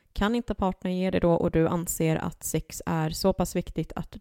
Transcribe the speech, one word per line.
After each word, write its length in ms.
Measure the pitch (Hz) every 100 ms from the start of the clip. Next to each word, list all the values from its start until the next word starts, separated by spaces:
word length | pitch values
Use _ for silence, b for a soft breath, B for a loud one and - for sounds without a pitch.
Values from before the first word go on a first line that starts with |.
| _
Kan 220 | - 202
inte 200 | 240 -
partnern 380 | 208 190 - 185 185
ge 140 | 185
det 100 | 180
då 120 | 175
och 180 | 170 175
du 180 | 165 160
anser 480 | 175 175 - 160 160
att 280 | 170 -
sex 380 | - 156 - - -
är 240 | 165 156
så 220 | 165 190
pass 240 | - 175 180
viktigt 360 | - - 160 -
att 200 | - -